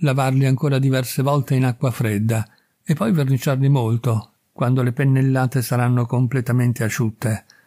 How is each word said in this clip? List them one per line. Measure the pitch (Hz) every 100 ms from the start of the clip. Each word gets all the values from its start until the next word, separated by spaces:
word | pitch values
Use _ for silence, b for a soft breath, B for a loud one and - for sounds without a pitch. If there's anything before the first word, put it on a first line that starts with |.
lavarli | 147 131 135 135
ancora | 135 131 147 135
diverse | 135 131 120 -
volte | 135 143 -
in | 131
acqua | 127 117 131
fredda | - 110 104 113 110 110 b b b
e | -
poi | 151 220
verniciarli | 170 135 135 151 131 139
molto, | 139 113 117 123 110 - _ _
quando | - 123 131
le | 123
pennellate | 120 135 131 135 131 127 131
saranno | 120 123 123 123
completamente | 120 123 123 135 120 120 123 117
asciutte. | 110 - 110 - 110 107 - b